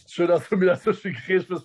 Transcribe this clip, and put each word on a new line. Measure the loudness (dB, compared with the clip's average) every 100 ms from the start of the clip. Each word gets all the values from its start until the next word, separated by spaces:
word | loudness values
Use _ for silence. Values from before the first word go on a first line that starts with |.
| -12
Schön, | -2 2
dass | 2 0
du | 0
mir | 2
das | 2
so | 0
schön | -2 -4
kriegst, | -10 -2 -2 -2
für | -8